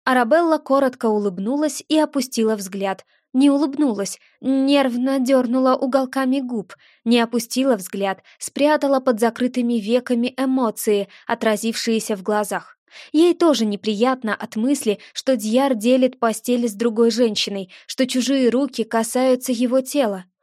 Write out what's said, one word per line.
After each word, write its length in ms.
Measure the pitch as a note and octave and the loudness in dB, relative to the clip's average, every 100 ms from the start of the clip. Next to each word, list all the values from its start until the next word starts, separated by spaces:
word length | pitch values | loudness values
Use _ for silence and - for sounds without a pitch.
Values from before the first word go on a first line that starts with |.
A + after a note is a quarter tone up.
| - | 0
Арабелла 480 | B3+ A3+ D#4+ E4+ D4+ | 2 4 4 4 0
коротко 480 | - C4+ B3+ - | 0 2 2 0
улыбнулась 800 | A3+ G#3+ G3+ F3+ G3+ C#4+ D#4 - - | -2 0 -2 -4 -4 -2 -2 -4 -2
и 120 | D#4 | 0
опустила 580 | D4+ C#4+ B3+ - A3 G#3+ | 0 -2 -4 0 0 0
взгляд. 480 | F#3+ G3 G3 F#3+ _ _ _ | -6 -6 -6 -6 _ _ _
Не 160 | B3+ C#4+ | 2 4
улыбнулась, 680 | C#4 D4 C#4 C#4+ G3+ G3 - _ - | 4 0 0 0 0 -6 -8 _ -8
нервно 800 | C4 C4+ C4+ C#4+ C4 A#3+ C4 C4+ | -2 0 2 2 2 -2 -2 0
дёрнула 580 | B3 C4 B3 C4 C4 B3 | 2 2 2 2 2 2
уголками 640 | C4 C4+ C4 C4+ C4 C4+ | 0 0 -2 -2 -2 -2
губ, 340 | B3 A#3 F#3 - _ _ | -2 -6 -8 -16 _ _
не 160 | A3+ A#3+ | 0 2
опустила 560 | A#3 A#3+ A#3 B3+ C4+ G#3+ | 2 -2 -2 -2 0 0
взгляд, 460 | F3 G3 G3 F#3+ _ - | -4 -4 -4 -4 _ -16
спрятала 640 | - - D4 D4+ C#4+ C4+ | -10 0 2 2 2 0
под 200 | C4 A3 | 0 0
закрытыми 540 | A#3 A#3 B3 B3+ A#3+ | 0 0 -2 -2 -2
веками 580 | A#3 G3 B3 B3+ A#3+ B3 B3+ | -2 0 -2 0 -2 -2 -2
эмоции, 720 | C4 C4 A3+ G#3+ A3 G3+ F#3+ - - | -2 0 -2 -2 -2 0 -2 -10 -6
отразившиеся 880 | - A3+ G#3 A3+ A3+ A#3 A3 G#3+ G3+ | -2 0 0 -2 -4 -2 -2 -2 -6
в 60 | |
глазах. 560 | F#3 G#3+ G3+ F#3 - _ _ - - | -2 -2 -2 -6 -10 _ _ -20 -2
Ей 220 | D4+ F4 | 2 4
тоже 320 | E4+ E4+ A#3+ G#3+ | 4 2 4 0
неприятно 680 | G3+ G#3+ G3+ B3+ C4 A3 | -2 -4 0 0 0 -4
от 220 | G3+ A3 G#3+ | -6 -6 -4
мысли, 420 | B3 D4 - G3+ - | -2 0 -2 -4 -6
что 240 | - - B3+ | -6 -2 0
Дьяр 380 | G#3+ B3 C#4 | 0 0 2
делит 440 | A#3 A#3 C4 B3+ - | 0 2 2 2 0
постель 480 | A3+ A3 - B3 A#3 | -4 -2 -2 -2 -2
с 60 | |
другой 380 | G3+ A#3 A3 A#3 | -2 -2 2 2
женщиной, 600 | A3 A#3 G#3 - G3 F#3 - - | 2 0 0 -4 -6 -10 -18 -14
что 200 | - B3+ | -4 -2
чужие 420 | B3+ A#3+ C4+ B3 | -2 0 2 2
руки 360 | A#3+ C4+ B3 | 2 -2 -4
касаются 680 | A3 A3+ A3+ B3+ B3+ B3+ C4 | -2 -2 -2 0 2 0 -2
его 300 | A#3 B3 C4 | -2 0 0
тела. 420 | C4 D4 A3+ F#3+ - _ | 0 -2 -2 -4 -12 _